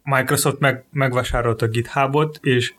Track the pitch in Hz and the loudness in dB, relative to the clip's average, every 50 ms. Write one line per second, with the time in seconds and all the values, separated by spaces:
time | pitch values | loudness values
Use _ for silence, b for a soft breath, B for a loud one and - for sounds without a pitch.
0 | _ 143 139 131 131 127 147 143 - 147 135 - 147 135 127 123 - _ - 143 | _ -2 0 0 0 0 0 0 0 0 0 2 2 2 2 0 -4 _ -4 -2
1 | 135 135 123 123 123 - - 127 117 120 113 113 120 110 110 120 113 - - 143 | -2 0 0 -2 -2 -2 -2 0 0 0 0 0 0 -2 0 -2 -4 -2 0 0
2 | 139 135 139 147 156 156 151 - - 143 127 127 120 - - | 0 2 2 2 0 0 -2 -4 -2 0 2 2 0 -2 -6